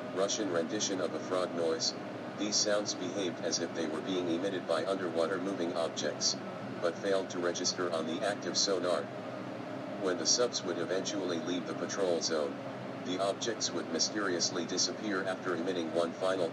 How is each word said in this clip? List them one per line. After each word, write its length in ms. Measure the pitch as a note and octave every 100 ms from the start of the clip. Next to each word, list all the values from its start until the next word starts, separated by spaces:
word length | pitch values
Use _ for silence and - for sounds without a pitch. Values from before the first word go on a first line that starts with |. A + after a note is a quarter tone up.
| -
Russian 360 | F2 G2+ A2 G2+
rendition 500 | E2+ D#2+ G#2+ - F#2
of 120 | E2+
a 60 | F2+
frog 360 | E2+ F#2 F2
noise, 380 | E2+ E2 D#2+ - - - - - -
these 180 | G#2
sounds 380 | - G#2+ G#2 G#2
behaved 500 | - F#2 G2+ F2 D#2+
as 160 | E2 D#2+
if 140 | E2+
they 140 | E2 D#2+
were 140 | E2+
being 280 | F2+ F2+ F2
emitted 380 | E2 G2 F2+ E2+
by 180 | D#2+
underwater 540 | F2+ F#2+ F2+ E2 D#2+ F#2
moving 360 | F#2 F#2+ E2+
objects, 600 | E2+ D#2+ - D2+ - - - - - - -
but 140 | E2+
failed 340 | - G2+ F#2+ F2+
to 80 | F2+
register 520 | F2 E2+ E2+ - F2
on 140 | E2
the 180 | D#2+ E2
active 320 | G2+ G2+ F#2
sonar. 480 | - - F#2 F2+ D#2+ C#2+ - - - - - F2 - - -
When 180 | F#2+ F2
the 60 | F2
subs 360 | - B2 -
would 140 | F#2 E2+
eventually 600 | E2 F#2 F2+ G2+ F2+ E2
leave 260 | E2 F2
the 80 | E2
patrol 480 | F2+ E2+ G2+ F#2 E2
zone, 320 | - D#2+ C#2 C#2 - - - -
the 140 | F2 F#2
objects 520 | G2 F#2 A#2 G#2+ -
would 200 | F2 E2+
mysteriously 760 | D#2+ - G#2+ G2 E2+ E2 F2+
disappear 580 | E2+ F2+ F#2 F2 G#2+ F#2+ F#2
after 280 | F#2 F#2
emitting 380 | E2+ F2+ F2+ D#2+
one 160 | E2 E2
final 380 | - F#2 F#2 E2